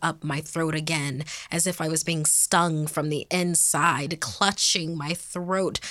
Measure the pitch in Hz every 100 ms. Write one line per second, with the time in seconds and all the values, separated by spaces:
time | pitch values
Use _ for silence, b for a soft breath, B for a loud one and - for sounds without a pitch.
0 | 160 156 147 143 156 165 160 156 156 160
1 | 143 135 156 B B 165 175 175 160 160
2 | - 165 151 - - 185 170 156 151 -
3 | 151 147 - 180 175 170 - - 170 160
4 | 139 160 - - 202 202 - 190 165 170
5 | 143 175 - 180 175 190 180 - B